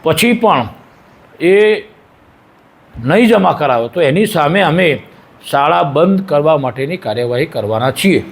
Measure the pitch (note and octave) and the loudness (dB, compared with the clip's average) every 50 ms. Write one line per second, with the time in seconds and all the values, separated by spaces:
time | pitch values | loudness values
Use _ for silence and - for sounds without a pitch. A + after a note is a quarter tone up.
0 | - D#3+ D#3 D#3+ A3 A#3+ A#3+ A#3 A#3 G#3 E3 C3+ A#2 G2+ - - - - - _ | -2 -2 -2 0 0 0 0 2 2 2 2 0 -2 -4 -10 -18 -20 -20 -20 _
1 | _ _ - _ - _ - - D#3 F3 F#3+ G3+ G#3+ G#3+ G#3+ - - - - _ | _ _ -20 _ -20 _ -12 -4 0 2 4 4 4 2 2 -2 -4 -14 -20 _
2 | _ _ _ _ _ _ _ _ _ _ _ _ _ _ _ _ _ _ - - | _ _ _ _ _ _ _ _ _ _ _ _ _ _ _ _ _ _ -16 -8
3 | A2+ C3 E3 G#3+ B3 G#3+ A#3 G3+ F#3+ F3 D3+ - D3+ C#3 B2+ A#2 A#2 A#2 - F3+ | -4 0 2 2 4 4 4 4 2 0 0 0 -2 -2 0 -2 -2 -4 -2 0
4 | E3 C3+ C#3 F#3 A3 - - E3 D3 D3 E3+ G3+ F#3+ D#3 D#3 F3+ F#3 E3 C3+ G2+ | 0 2 2 0 0 0 0 -2 0 0 0 0 0 0 0 2 0 0 0 -2
5 | - - - - - _ _ - - - - C#3 C#3+ D3+ E3+ F3 E3+ D3+ C3+ D3 | -8 -18 -20 -20 -20 _ _ -20 -10 -4 -2 0 2 2 2 0 0 0 0 0
6 | E3+ F#3+ G3 F#3+ F#3+ F#3+ D3+ D3 D3 D#3 D#3+ C#3+ C3+ B2+ A2 C3 C3+ C#3+ F3+ F3+ | 2 2 2 -2 -2 -2 -2 0 2 2 0 0 -2 -4 -6 -6 -6 -6 -8 -8
7 | - - - B2 A#2+ A#2+ A#2+ B2 D#3 D#3+ - B2 G2+ G#2 A2 A2 B2 C3+ - - | -8 -6 -4 -4 -4 -4 -2 -4 -4 -4 -4 -6 -4 -4 -2 -2 -2 -2 -4 0
8 | - G3 E3 A#2 G2 - | 0 0 0 0 -2 -6